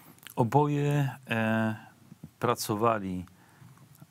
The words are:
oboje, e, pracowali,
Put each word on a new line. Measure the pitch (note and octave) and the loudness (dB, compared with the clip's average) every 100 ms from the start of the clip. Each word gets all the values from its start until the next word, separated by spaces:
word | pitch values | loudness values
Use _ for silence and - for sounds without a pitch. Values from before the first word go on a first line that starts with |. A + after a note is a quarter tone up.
| - - - - | -20 -20 -8 -2
oboje, | A#2 C3+ D3 C#3+ D3 D3 C3+ B2 - | 2 4 2 2 2 2 0 -4 -4
e, | A2+ A2 A2+ A2 G#2+ - - - - - - | 0 2 2 0 -4 -12 -20 -20 -20 -20 -4
pracowali, | A#2+ A#2 - G#2 A#2 A2 F#2+ F#2 F2+ - - - - - - - - | -2 0 -2 0 2 0 -2 -6 -8 -16 -20 -20 -20 -20 -20 -20 -20